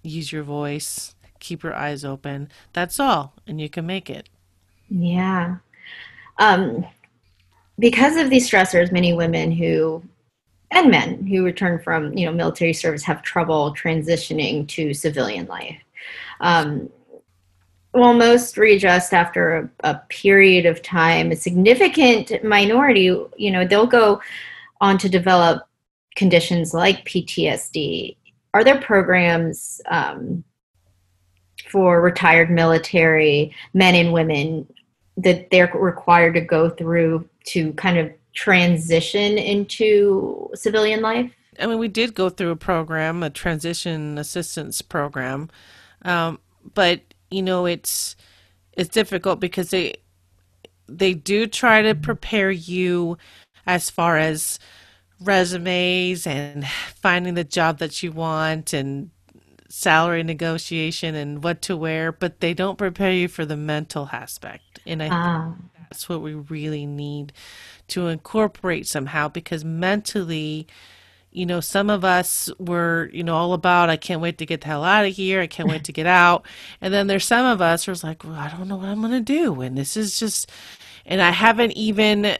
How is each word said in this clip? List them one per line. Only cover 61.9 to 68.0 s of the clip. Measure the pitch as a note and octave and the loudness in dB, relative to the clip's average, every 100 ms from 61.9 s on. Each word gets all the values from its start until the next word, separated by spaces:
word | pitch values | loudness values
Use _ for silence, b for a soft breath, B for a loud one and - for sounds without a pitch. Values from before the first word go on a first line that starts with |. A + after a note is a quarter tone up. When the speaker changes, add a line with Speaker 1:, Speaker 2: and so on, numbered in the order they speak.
| D#3+ E3 | -4 -4
Speaker 1:
but | D#3+ F3 - | -4 -8 -4
they | E3+ | -4
don't | E3+ F#3+ F#3 | -2 -6 -4
prepare | G3 F3 G3 | -6 -2 -2
you | F#3 F3 | 0 -2
for | - | -6
the | D3+ D3+ | -8 -6
mental | D3+ D3+ D#3 D3+ C#3 | -6 -6 -6 -10 -8
aspect. | B2 B2+ - - - _ - - | -12 -12 -16 -16 -20 _ -20 -12
And | D#3+ | -8
I | D#3 | -4
Speaker 2:
Ah. | E3+ F3 E3 E3 | -4 -2 -4 -6
Speaker 1:
think | F3 F3 E3+ E3 | -12 -20 _ -20
that's | - - | -18 -10
what | E3+ | -10
we | D#3 | -10
really | D3+ D3 D#3 D#3 D3+ D3 | -14 -12 -10 -8 -8 -8
need | C#3+ D3 D3 C#3+ B B B B B _ | -10 -10 -10 -14 B B B B B _
to | F#3 | -6